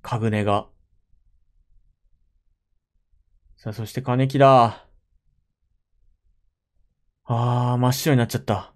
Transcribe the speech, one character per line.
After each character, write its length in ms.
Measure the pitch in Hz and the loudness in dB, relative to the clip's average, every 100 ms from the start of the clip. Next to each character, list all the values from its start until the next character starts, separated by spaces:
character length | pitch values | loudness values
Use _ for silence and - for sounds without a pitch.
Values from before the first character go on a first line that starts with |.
カ 160 | - 120 | -8 -4
グ 120 | 113 | -2
ネ 120 | 104 | -2
が。 240 | 101 101 - _ _ _ _ _ _ _ _ _ _ _ _ _ _ _ _ _ _ _ _ _ _ _ _ _ _ _ _ - | 0 -2 -4 _ _ _ _ _ _ _ _ _ _ _ _ _ _ _ _ _ _ _ _ _ _ _ _ _ _ _ _ -16
さ 140 | 113 | -14
あ、 20 | |
そ 140 | 104 110 | -12 -10
し 60 | |
て 100 | - | -8
金 240 | 131 123 131 | -4 -2 -2
木 100 | 135 | 4
だ。 480 | 135 131 117 - _ _ _ _ _ _ _ _ _ _ _ _ _ _ _ _ _ _ _ _ _ _ _ _ | 6 6 4 -2 _ _ _ _ _ _ _ _ _ _ _ _ _ _ _ _ _ _ _ _ _ _ _ _
あ 500 | - 117 120 123 123 123 | -6 -4 -2 -2 -2 0
ー、 20 | |
真 100 | 127 | 0
っ 40 | |
白 220 | 131 160 | 0 0
に 40 | 131 | 0
な 60 | |
っ 20 | 113 | 0
ち 80 | |
ゃ 40 | 113 | -4
っ 20 | |
た。 320 | - 98 - | -4 -6 -6